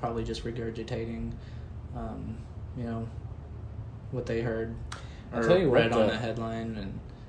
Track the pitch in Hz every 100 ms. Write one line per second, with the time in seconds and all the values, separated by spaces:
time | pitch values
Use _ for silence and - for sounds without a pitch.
0 | 117 117 113 113 120 120 113 113 110 117
1 | 113 113 117 - - - - - - 117
2 | 113 107 107 113 - - - 123 117 117
3 | 113 - - - - - - - - -
4 | - 123 123 117 113 113 113 117 - -
5 | - - - 120 113 180 160 120 113 117
6 | 107 110 113 110 113 113 113 107 98 -
7 | - -